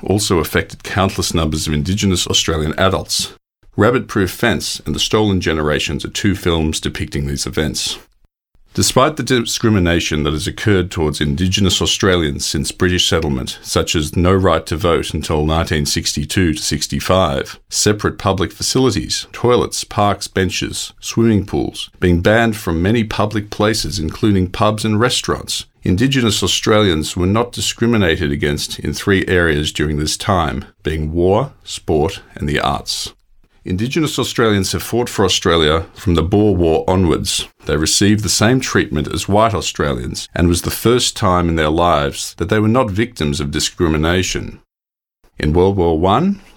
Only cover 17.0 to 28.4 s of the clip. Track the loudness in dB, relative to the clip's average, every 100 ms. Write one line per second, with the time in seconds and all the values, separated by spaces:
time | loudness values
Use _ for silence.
17 | 2 2 2 0 -6 -12 _ 0 0 0
18 | -2 -2 -2 0 -2 -4 -2 2 2 0
19 | -4 -6 -8 -2 2 2 0 -4 -6 0
20 | 0 0 -4 -2 -2 -2 -6 -6 -10 -12
21 | -6 0 4 2 0 -2 -4 -6 -14 0
22 | 2 4 4 4 2 -2 -2 0 2 0
23 | 0 -2 -2 -2 -6 0 0 0 -4 -4
24 | -6 0 2 2 0 0 0 2 0 0
25 | 0 0 -2 -4 -6 -10 -10 _ 0 2
26 | 2 2 0 0 0 0 2 4 4 2
27 | -2 -2 0 0 -2 -4 -6 0 2 2
28 | 2 2 0 -2